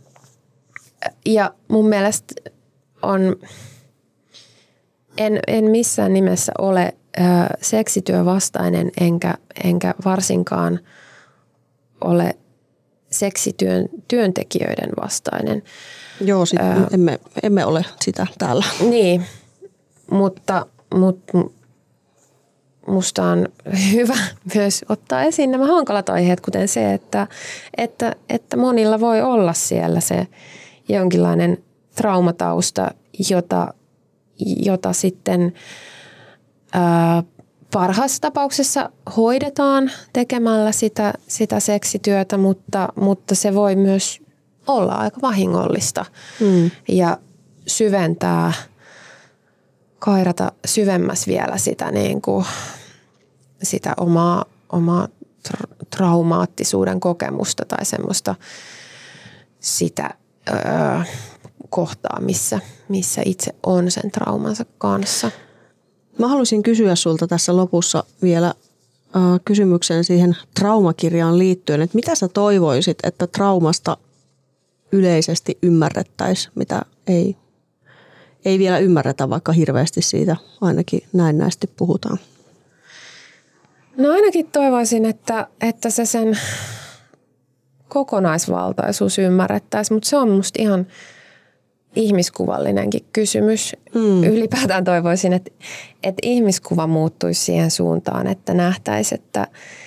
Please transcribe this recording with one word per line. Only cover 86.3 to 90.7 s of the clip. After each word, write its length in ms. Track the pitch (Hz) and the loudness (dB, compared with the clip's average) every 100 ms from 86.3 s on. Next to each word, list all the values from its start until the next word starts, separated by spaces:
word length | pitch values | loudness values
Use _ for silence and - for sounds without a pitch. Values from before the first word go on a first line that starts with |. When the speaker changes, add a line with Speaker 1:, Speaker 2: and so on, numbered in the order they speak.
| 214 - - - - - - _ _ _ _ _ _ _ _ - | -2 -4 -10 -12 -14 -18 -20 _ _ _ _ _ _ _ _ -6
Speaker 1:
kokonaisvaltaisuus 1300 | 285 269 208 185 160 - 90 90 - - 208 196 190 | -4 -2 0 0 0 -2 -2 -2 -4 -4 -2 -2 0
ymmärrettäis, 720 | 185 185 185 208 - 214 214 | 2 2 2 -2 -4 -4 0
mut 140 | 220 | -2
se 120 | - 294 | 0 2
on 140 | 240 | 4
musta 320 | 196 190 - | 2 0 -2
ihan 240 | 214 | 0